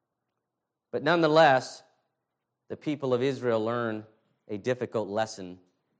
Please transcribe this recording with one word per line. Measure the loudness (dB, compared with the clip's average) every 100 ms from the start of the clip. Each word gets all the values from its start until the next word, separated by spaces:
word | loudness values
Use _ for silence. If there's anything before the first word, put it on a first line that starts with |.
| _ _ _ _ _ _ _ _ _
But | -4
nonetheless, | 0 2 4 6 6 6 0 -12 -20 _ _ _ _ _ _ _ _
the | -10
people | -6 -4 -2
of | 0
Israel | 0 -2 0 0
learn | 0 -2 -4 -6 -10 _ _ _ -12
a | -6
difficult | -4 -4 -4 -4 -4
lesson, | -4 -4 -6 -14 -16 _ _ _